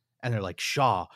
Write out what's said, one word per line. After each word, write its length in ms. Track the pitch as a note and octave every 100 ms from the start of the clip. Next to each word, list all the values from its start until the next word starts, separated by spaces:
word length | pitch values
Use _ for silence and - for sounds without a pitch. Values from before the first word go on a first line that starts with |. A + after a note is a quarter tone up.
| _ _
And 100 | B2+
they're 80 | A2+
like, 180 | F#2+ E2+
"Shaw, 460 | - - C3 G2 E2+